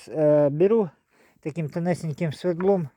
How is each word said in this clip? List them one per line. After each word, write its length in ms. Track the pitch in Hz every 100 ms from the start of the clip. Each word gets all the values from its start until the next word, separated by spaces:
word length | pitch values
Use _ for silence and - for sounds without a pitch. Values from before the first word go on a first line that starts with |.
| -
е, 400 | 127 151 147 147
беру 420 | 147 190 226 185 - _ _ _ _
таким 280 | 160 147 151
тонесеньким 640 | 175 170 170 165 139 170
свердлом. 560 | 135 180 170 190 196 147